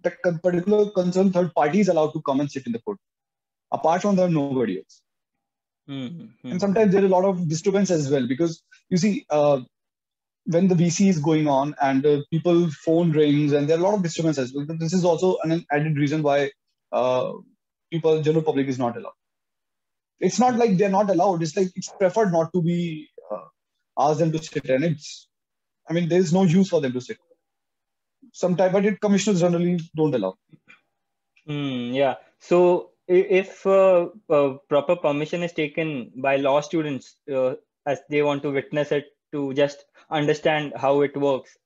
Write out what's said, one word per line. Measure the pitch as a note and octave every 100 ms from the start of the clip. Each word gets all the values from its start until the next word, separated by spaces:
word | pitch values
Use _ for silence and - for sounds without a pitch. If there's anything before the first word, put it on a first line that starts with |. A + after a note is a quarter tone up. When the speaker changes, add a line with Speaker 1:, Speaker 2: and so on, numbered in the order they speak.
Speaker 1:
the | -
con-, | - F3+ E3
particular | F3+ F3 F#3 G#3+ G#3
concerned | F#3+ F3+ F#3 G3
third | F3+ F3+
party | E3 D3+ G3
is | F#3
allowed | D#3+ D#3
to | D#3+
come | D3 C3+
and | C#3+
sit | C3+ B2
in |
the | A2+
court. | G#2+ G2 _ _ _ _ _ _ _
Apart | - D#3 F3+
from | G#3 F#3
that, | F3+
nobody | D#3+ C#3 C3 G#2+ F2+
else. | - _ _ _ _ _ _ _ _ _ -
Speaker 2:
Mm-hmm. | C3+ B2 E3+ - _ B2+
Speaker 1:
And | F3+
sometimes | G3+ G#3 G#3
there | G3 G3
is |
a |
lot | F#3 G3
of | F3+ D#3+
disturbance | D#3+ G3+ G3 F#3+
as | E3 C#3
well, | C#3+ A#2+
because | C3 E3+ E3 _ _ _
you | F3+
see, | G#3 F#3+ -
uh, | D3+ D3 C#3 B2 _ _ _ _ _ _ _ -
when | E3 F#3
the | F3
V | E3+
C | E3 G3
is | D#3+
going | D#3 D#3 D3+
on | C3+ D3 C#3+
and, | C#3 C3+ D3
uh, | D3 -
people | D#3+ F3 E3+ F3
phone | C#3+ E3 E3 E3+
rings | D3+ D3 D3 D3
and | C#3+ C#3+
there | E3
are |
a |
lot | F#3+
of | G#3
disturbance | E3 - D#3+ C#3
as | B2+
well. | C#3 D3
But | E3
this | E3
is | F3+ F3
also | D#3+ F#3 F3
an | D#3+ E3 -
added | D3 D#3 C#3+
reason | C#3+ D#3
why, | D3 C#3+ C#3 - _ _ _
uh, | A2 B2+ B2+ G2+ - - _ _ _ _
people, | E3 D#3+ D#3
general | D3+ D#3+
public | D#3 C#3 C3+
is | B2+
not | A#2+ A2
allowed. | G2+ - _ _ _ _ _ _ _ _ _ _
It's | F#3 -
not | B3+ A#3
like | A#3 F3+
they're | G3+
not | F#3+ G3+
allowed. | E3+ G3 E3
It's | D#3+ G#3
like, | F#3 F#3
it's | -
preferred | - F#3 A3 G#3
not | E3+ E3
to | F3+
be, | E3 F3 E3+ D#3 - - F2
uh, | G#2 D#2 _ _ _ _ -
asked | C#3+ D3+
them | E3
to | D#3
sit. | - D3 B2+
And | C3
it's, | E3+ C#3+ - - _ _ _ _ _ _ -
I |
mean, | E3 E3
there's | F3 F3
no | F#3
use | F#3 F#3 F#3+
for | E3
them | C3
to | B2
sit. | - A2 _ _ _ _ _ _ _ _ _ _ _
Sometimes, | - F3+ F3+ F#3
but | G3 G3+
it, | G3
commissioners | G#3 G3 G#3 F3+
generally | F3 E3+ F3 F3 D#3+ D#3
don't | D#3 B2+
allow. | F#2+ - _ _ _ _ _ _ _ _ _ _ D#3
Speaker 2:
Hmm, | D3 C#3 B2+ A#2+
yeah. | C3 C#3 A#2+ _ _
So | - F3 F3 F3+ - _ -
i-, |
if, | F3+ G3+ F#3 G3 - G3
uh, | F#3+ F#3+ F3+ F3 - -
uh, | D3 C#3 C3+ _
proper | D3 C#3+ F3
permission | D3+ C#3+ D3+ F3
is | F3
taken | E3 D3 E3 D#3+ C#3 G#2+ B2
by | C3+ C#3
law | C#3 C#3+
students, | C#3+ E3 D3+ B2+ - _ -
uh, | C3 B2+ D3 _ _ D3
as | C#3 -
they | D3
want | D3 C#3+
to | D3
witness | C#3 - D3+ C#3+
it, | D3 - _ _
to | D3 C#3
just | C3+ C#3+ - _ _ _
understand | D#3 D3 D3+ E3 D3+ D3 -
how | C#3 C#3+
it | C#3+ C#3+
works, | C#3+ C3 - _